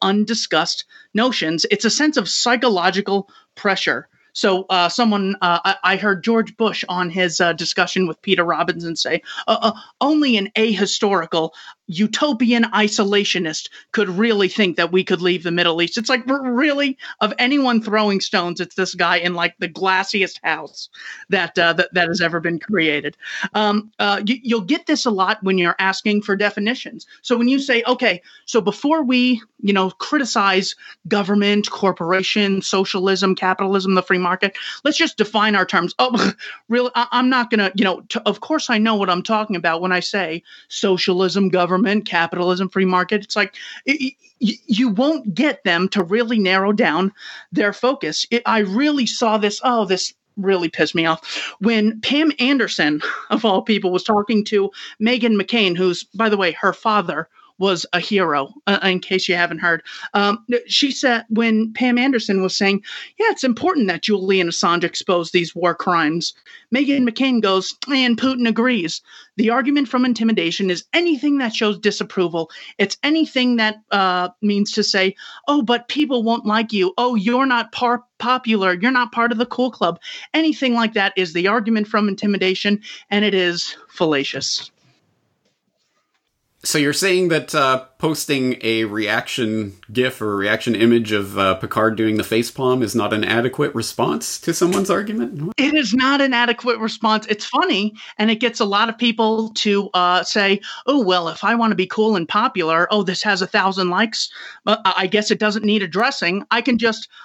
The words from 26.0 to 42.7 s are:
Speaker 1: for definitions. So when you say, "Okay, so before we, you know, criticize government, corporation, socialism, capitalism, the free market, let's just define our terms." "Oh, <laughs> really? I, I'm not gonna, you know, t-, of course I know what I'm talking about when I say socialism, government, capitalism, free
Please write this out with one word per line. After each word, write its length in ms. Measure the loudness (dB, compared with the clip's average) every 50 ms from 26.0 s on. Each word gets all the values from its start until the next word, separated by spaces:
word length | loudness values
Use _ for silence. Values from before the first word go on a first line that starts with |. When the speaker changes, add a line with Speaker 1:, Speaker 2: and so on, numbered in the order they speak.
| 0 0 0 0
Speaker 1:
for 140 | 0 -2 -2
definitions. 680 | 0 0 -2 -2 -2 -4 -4 -4 -4 -8 -14 -16 -18 -20 _ -20 _
So 160 | -2 -2 0
when 100 | 2 2
you 120 | 2 2 2
say, 240 | 0 0 0 0 2
"Okay, 360 | 0 0 2 2 0 0 -2 _ -20 -20 -20 -10
so 160 | 0 0 0
before 420 | 0 0 -4 -2 0 0 0 2 2
we, 380 | 2 2 2 4 2 2 0 -4 _ _ -4
you 120 | -2 2 2
know, 180 | 2 2 0
criticize 840 | -2 -6 -6 -2 0 0 0 0 0 0 2 2 2 2 0 -2 -8 _ -16 -20 -20 _ -6
government, 600 | -2 -2 0 0 2 2 2 4 4 2 2 0 -2
corporation, 920 | -4 0 0 0 0 0 -2 0 0 0 0 0 0 0 2 2 0 -2
socialism, 760 | -2 -2 0 0 0 0 -2 0 0 0 0 2 2 0 0
capitalism, 600 | 2 0 0 0 0 0 0 0 0 2 2 2
the 60 | 2
free 160 | 2 0 0
market, 400 | 0 0 -2 0 0 -2 -4 -4 -6 -12 -12 -12 -4 -2
let's 140 | -2 0
just 200 | 2 0 -2 0
define 380 | -2 -2 0 2 0 2 2 2
our 100 | 2 0
terms." 280 | 2 0 0 0 -2 0 0
"Oh, 340 | 0 2 2 0 0 0 -2 -4 -14 -16
<laughs> 160 | -16 -16 _ -2
really? 220 | 0 0 0 0 0
I, 120 | -2 -2 0
I'm 180 | 0 2 2 4
not 200 | 2 2 0 2
gonna, 220 | 2 2 2 0 2
you 80 | 2 2
know, 180 | 2 0 -2 -6 -8
t-, 100 | -6 -2 0
of 140 | 0 -2 -2
course 300 | -4 -4 -2 -2 0 0
I 80 | 0
know 180 | 2 2 2 2
what 140 | 2 2 2
I'm 140 | 0 0 0
talking 320 | -2 -2 -2 -2 -2 -4
about 260 | -2 0 0 0 0
when 100 | 0 0
I 80 | 0 -2
say 440 | -2 -2 -4 -4 -4 -4 -6 -8 _ -14 -20 -20 -20 -14
socialism, 800 | -8 -2 0 0 2 2 2 0 2 2 2 0 2 2 2 2
government, 560 | 2 2 2 2 2 2 2 2 0 0 -2
capitalism, 640 | 0 0 0 0 0 -2 -2 0 0 0 0 -2
free 160 | -2